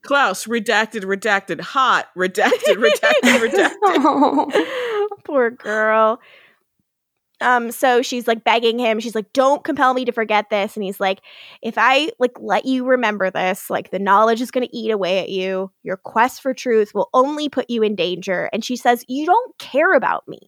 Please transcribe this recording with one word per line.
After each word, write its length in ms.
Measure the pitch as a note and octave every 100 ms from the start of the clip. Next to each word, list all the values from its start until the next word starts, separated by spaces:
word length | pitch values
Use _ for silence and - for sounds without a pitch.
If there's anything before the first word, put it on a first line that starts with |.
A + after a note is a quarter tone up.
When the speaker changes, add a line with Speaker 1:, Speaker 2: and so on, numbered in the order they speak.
Speaker 1:
Klaus, 440 | - C#4+ A#3+ F#3+ A3
redacted, 580 | A#3 G#3 G#3 A3 A3+
redacted, 560 | F#3+ G3 A3 G3 G3 D#3+
hot, 460 | F3 C#4 C4 F#3 - F3
redacted, 600 | F#3 G3 A3+ A#4 C#5+ A4
redacted, 460 | C#5+ C#5+ D5 D5+
Speaker 2:
<laughs> 280 | - B4 A4+
Speaker 1:
redacted. 220 | F#4 D#4+ -
Speaker 3:
<laughs> 60 |
Oh. 1200 | G4+ E4 C#4+ C#4 C#4+ C#4+ D4+ - C5 C5 A#4+ G#4+ G#4 G4+ -
Speaker 2:
Poor 240 | C#4+ A#3
girl. 680 | B3 - G#3+ A3 A3 A3 A#3 - - _ _ _ _ _ _ _ _ _ _
Um, 320 | B3 B3 A#3
so 300 | A#3 C4+ A#3+
she's, 260 | C4 B3 A#3
like, 160 | A3+
begging 360 | - A3+ A#3 A#3
him. 200 | A#3+ A3
She's 140 | A3+ A3
like, 160 | G3+
"Don't 320 | - C4 C#4+
compel 300 | - C#4+ C4
me 120 | B3+ B3
to 60 |
forget 380 | A#3 A3 G#3+ G#3
this." 260 | G#3 G3+ -
And 80 |
he's 160 | G3 G3+
like, 220 | G3 G3 - - - -
"If 140 | A3+ A3+
I, 320 | A#3 C4+ D#4 -
like, 120 | B3 B3
let 260 | A3 G3 C4
you 180 | C4 B3
remember 440 | B3+ A3+ G#3 F#3
this, 400 | F#3 F#3 G3 -
like, 220 | G3+ -
the 80 | F#3+
knowledge 420 | G3 G3+ A3 A3+
is 80 | B3
gonna 200 | B3+ B3
eat 180 | A#3 A3
away 280 | G#3+ F3 F#3+
at 100 | -
you. 420 | F#3+ F#3 F#3+ F#3+ _
Your 140 | D#3 F#3+
quest 440 | - A3+ B3 -
for 120 | C4+ C4
truth 380 | B3+ A3 G#3 G3+
will 140 | -
only 340 | B3+ C4+ D4+ D4
put 220 | - -
you 140 | A#3+
in 120 | G#3+ G3+
danger." 540 | F3 F3+ F#3+ F3+ E3
And 140 | G#3 -
she 100 | B3
says, 300 | B3 A#3+ -
"You 180 | C4 D#4
don't 300 | G#4 B4+ -
care 340 | - B3+ F4
about 340 | D#4 F3 - -
me. 120 | -